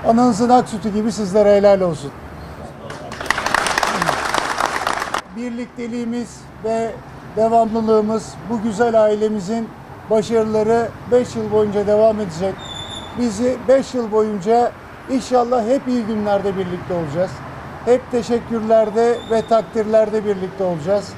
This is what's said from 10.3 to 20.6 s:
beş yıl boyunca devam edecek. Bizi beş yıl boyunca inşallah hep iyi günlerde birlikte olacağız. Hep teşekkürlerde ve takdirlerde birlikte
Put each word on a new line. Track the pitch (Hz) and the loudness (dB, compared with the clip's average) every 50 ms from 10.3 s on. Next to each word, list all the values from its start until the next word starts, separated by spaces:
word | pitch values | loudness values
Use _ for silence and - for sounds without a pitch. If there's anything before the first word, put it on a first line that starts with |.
| 233 226 214 220 214 220 214 220 233 233 233 208 - - - 190 | 2 2 2 2 0 0 2 4 2 2 2 -2 -6 -12 -2 2
beş | 240 247 247 - - | 2 2 2 2 -4
yıl | 226 220 214 | -6 -4 0
boyunca | 208 214 214 208 196 208 202 | 2 2 2 2 0 0 2
devam | 202 208 208 220 226 214 208 | 2 4 6 6 4 4 2
edecek. | 214 180 156 160 190 190 185 - - - - - - - - - - - - 226 | -4 -6 -4 -4 -4 -4 -4 -6 -12 -12 -12 -12 -12 -12 -12 -14 -14 -12 -4 -2
Bizi | 247 233 196 196 247 247 254 233 247 | -2 -2 -2 0 0 0 0 0 4
beş | - 262 269 - - - | 4 4 4 4 0 -4
yıl | 254 233 214 | -4 -4 0
boyunca | 208 220 214 220 208 202 165 214 226 240 240 226 - - - - - - - - | 2 2 2 2 -2 -4 0 2 4 4 4 2 -2 -8 -18 -20 -20 -16 -8 -4
inşallah | 262 262 - - 254 247 240 240 254 247 214 | -4 -4 -2 2 2 2 2 2 0 0 2
hep | 220 262 277 269 | 0 0 0 0
iyi | 254 247 247 220 | -2 -2 -2 -2
günlerde | 202 226 214 208 208 202 196 185 202 185 | -2 -4 -2 0 0 0 0 0 -2 -2
birlikte | 190 190 175 180 175 - - 185 | -2 -4 -6 -6 -8 -6 -4 -4
olacağız. | 175 165 147 139 175 185 180 - - - - - - - - - - - | -4 -4 -4 -2 -2 -4 -4 -4 -12 -14 -14 -14 -14 -14 -14 -16 -6 0
Hep | 226 247 247 254 - | 2 2 2 0 -2
teşekkürlerde | - 240 220 - 240 233 233 - 233 226 214 220 226 220 220 214 196 226 233 233 240 - - - | -4 -4 -2 0 -2 -2 -2 -4 -4 -4 2 4 4 4 4 2 2 2 2 2 2 0 -2 -2
ve | 226 226 | -2 -2
takdirlerde | 220 - 226 220 208 - - 226 214 214 220 220 220 208 208 220 202 | 2 2 2 2 2 0 -4 -4 -2 4 4 4 4 4 0 -2 0
birlikte | 208 202 185 185 185 - - | -2 -2 -2 -4 -8 -4 -2